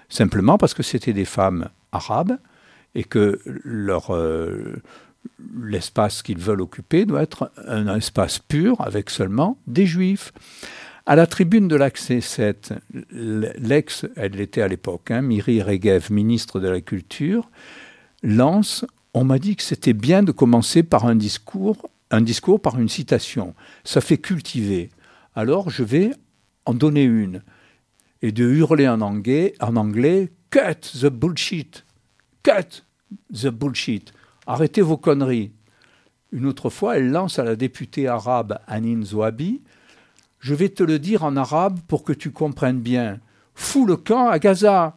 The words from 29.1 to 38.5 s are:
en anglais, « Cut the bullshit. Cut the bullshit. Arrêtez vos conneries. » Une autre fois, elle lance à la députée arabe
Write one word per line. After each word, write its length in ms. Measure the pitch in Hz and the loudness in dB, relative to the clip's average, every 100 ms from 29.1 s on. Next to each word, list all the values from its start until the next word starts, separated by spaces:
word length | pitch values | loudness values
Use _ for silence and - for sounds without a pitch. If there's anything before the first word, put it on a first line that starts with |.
| 104 104 147 196 - | -2 0 0 0 -2
en 160 | 113 117 | -2 0
anglais, « 520 | 104 104 143 185 185 - _ | 0 2 2 2 -2 -8 _
Cut 480 | 269 185 156 - 131 | 0 0 -4 -10 0
the 60 | 139 | 0
bullshit. 800 | 120 160 156 - 170 - - _ _ _ _ _ _ | 2 -2 -2 -4 -6 -10 -16 _ _ _ _ _ _
Cut 400 | - 208 - - _ _ _ 202 - | 0 0 -2 -12 _ _ _ -20 -16
the 140 | 139 131 | -6 -6
bullshit. 640 | 113 139 120 - 104 - _ _ _ - | -4 -4 -4 -4 -6 -8 _ _ _ -6
Arrêtez 360 | 127 156 220 | -2 0 2
vos 160 | 165 156 | 2 2
conneries. » 540 | 170 143 135 120 104 - _ _ _ _ _ _ _ | 0 0 0 -2 -4 -12 _ _ _ _ _ _ _
Une 120 | 147 135 | -6 -4
autre 240 | 131 123 | -4 -6
fois, 280 | - 208 196 | -4 -2 0
elle 140 | 127 | 0
lance 280 | 156 185 - | 0 -2 -2
à 60 | 117 | -2
la 100 | 113 | -2
députée 520 | 127 - 139 147 131 | -4 -6 -10 -6 -4
arabe 520 | 120 110 123 107 | -2 -2 -2 -2